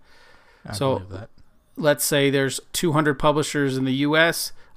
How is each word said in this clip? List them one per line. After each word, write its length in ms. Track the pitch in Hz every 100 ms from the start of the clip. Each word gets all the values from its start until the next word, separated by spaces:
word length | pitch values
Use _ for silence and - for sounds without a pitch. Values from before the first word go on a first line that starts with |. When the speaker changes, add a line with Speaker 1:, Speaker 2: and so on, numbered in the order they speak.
| _ - - - - _ -
Speaker 1:
I 80 | 107
Speaker 2:
So, 240 | 135 127
Speaker 1:
believe 140 | 95 98
that. 100 | 107 - - _ _ -
Speaker 2:
let's 280 | 156 143 -
say 240 | 151 139
there's 320 | 139 135 - - -
two 180 | 180
hundred 260 | 151 151 143
publishers 600 | 156 147 147 156 139 131
in 80 | 131
the 80 | 131
U 200 | 147 156
S, 380 | 165 160 - - -